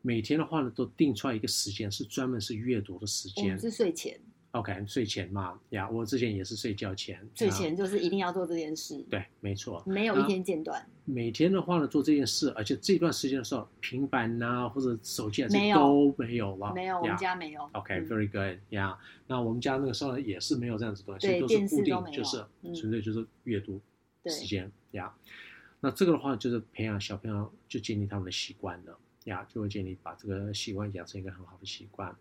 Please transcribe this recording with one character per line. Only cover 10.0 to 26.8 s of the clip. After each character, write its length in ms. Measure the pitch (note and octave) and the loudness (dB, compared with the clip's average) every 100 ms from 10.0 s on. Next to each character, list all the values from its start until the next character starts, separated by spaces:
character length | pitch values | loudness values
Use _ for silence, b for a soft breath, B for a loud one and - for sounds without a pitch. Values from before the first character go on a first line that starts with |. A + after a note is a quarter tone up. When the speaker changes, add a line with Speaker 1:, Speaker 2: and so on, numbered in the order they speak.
| A3 | 2
Speaker 2:
有 120 | G3 | 4
一 60 | |
天 180 | G3 F#3+ | 4 2
间 180 | F3+ D#3+ | 0 -2
断。 240 | D#3+ C#3 - - | -2 -6 -10 -10
Speaker 1:
那 100 | - | -4
每 160 | B2+ A#2 | -2 -2
天 220 | A2+ E3 | 4 4
的 100 | F#3+ | 4
话 160 | D#3+ F3 | 4 2
呢， 80 | C#3+ | 4
做 160 | D3+ | 2
这 140 | C3 D3 | 4 4
件 100 | A#2 | 4
事， 260 | - C#3+ A2+ | 2 0 0
而 80 | |
且 120 | G#2 B2+ | -2 0
这 160 | - F3+ | 4 4
段 140 | E3 | 4
时 160 | B2+ C3+ | 2 0
间 100 | C3+ | -2
的 60 | |
时 100 | A#2 | -2
候， 140 | C3 - - | -4 -6 -10
平 260 | - B2+ | -6 -2
板 380 | C#3 C3 A2+ A#2 | 0 2 2 0
啊， 260 | A#2 B2 A#2+ | 0 0 0
或 120 | C#3 | 0
者 180 | C3 A2 | 0 0
手 260 | - - G#2+ | -4 -4 -2
机 140 | G#2 | 0
啊， 40 | B2+ | 4
Speaker 2:
没 160 | G3+ G#3 | 4 8
有。 80 | G3 | 8
Speaker 1:
这 40 | |
都 340 | C#3+ C#3+ C#3+ C#3 | 10 10 8 6
没 160 | A#2 | -2
有 220 | A#2+ G2+ F#2+ | 0 0 -2
了。 180 | G2+ | -4
Speaker 2:
没 120 | F#3 F#3 | -2 -2
有， 140 | F3+ | 0
我 60 | E3+ | 0
们 100 | - | 0
家 200 | F#3 F#3 | 0 -2
没 160 | D#3 | -6
有。 100 | D3+ | -10
Speaker 1:
呀。 60 | C#3+ | -8
OK， 200 | G2+ - | -8 -4
Speaker 2:
嗯。 140 | F#2 G#2 | -4 0
Speaker 1:
very 200 | A2 G#2 | 0 0
good， 300 | G#2 G2 F#2 G2+ | 0 -2 -4 -6
呀。 280 | G#2 G2 F#2+ B B - | -2 -2 -2 B B -4
那 120 | B2+ | -2
我 120 | A#2+ | 0
们 80 | A#2+ | 0
家 160 | C#3 C3+ | 0 2
那 100 | C#3 | 0
个 80 | |
时 100 | A2+ | 0
候 60 | C#3 | -2
呢， 100 | B2+ | -2
也 200 | B2 F2+ | -4 -4
是 160 | - C3+ | 0 0
没 100 | A#2+ | 0
有 100 | G#2+ | -2
这 80 | |
样 80 | A2+ | -2
子 120 | G2+ | -4
的 20 | - | -8
东 140 | F#2+ | -2
西， 80 | G3+ | 2
Speaker 2:
对， 120 | F3+ | 2
Speaker 1:
都 60 | B2+ | 4
是 80 | |
固 60 | G#3+ | 4
定， 80 | G3 | 4
Speaker 2:
电 160 | G3+ | 4
视 60 | G3+ | 4
都 80 | F3+ | 2
没 100 | E3+ | -2
有。 60 | C#3+ | -4
Speaker 1:
就 80 | |
是， 200 | - B2 G#2 _ | -2 -4 -8 _
Speaker 2:
嗯。 120 | F3 | -10
Speaker 1:
纯 160 | E3 A2 | -6 -2
粹 100 | A2+ | -2
就 120 | G#2 | 0
是 120 | A2 A2+ _ | -4 -6 _
阅 160 | B2 G#2 | -2 -2
读 200 | G2 G2 _ _ _ _ F3 | -2 -10 _ _ _ _ -8
时 180 | D#3 F2+ | -8 -4
间， 220 | G2 G2 - _ | -4 -4 -16 _
Speaker 2:
对。 80 | G2 | -10
Speaker 1:
呀。 160 | F2+ - B B B B B B | -10 -12 B B B B B B
那 140 | C#3 | -2
这 120 | - | 4
个 60 | F3+ | 4
的 80 | D3+ | 6
话， 160 | C#3 | 2
就 160 | A#2+ B2+ | 0 0
是 100 | A#2+ - | -2 -4
培 100 | - | -4